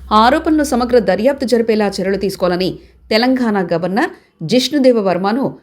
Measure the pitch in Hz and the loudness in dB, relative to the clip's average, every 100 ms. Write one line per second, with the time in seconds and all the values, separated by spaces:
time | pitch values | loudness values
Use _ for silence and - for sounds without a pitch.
0 | - 214 233 311 320 311 285 240 240 240 | 0 2 4 2 0 0 0 -2 2 2
1 | 190 185 233 277 240 233 226 214 202 196 | 2 2 0 0 0 0 0 0 0 -2
2 | 185 196 196 - 180 175 185 - - _ | -4 -2 -4 -2 -2 0 -4 -6 -14 _
3 | _ 220 247 254 233 202 175 170 180 196 | _ 0 2 0 0 -2 -2 -2 -2 -2
4 | 359 - _ _ 160 247 262 294 254 233 | -4 -6 _ _ -2 0 0 2 4 4
5 | 190 175 196 233 233 - | 0 -2 -2 -2 -4 -6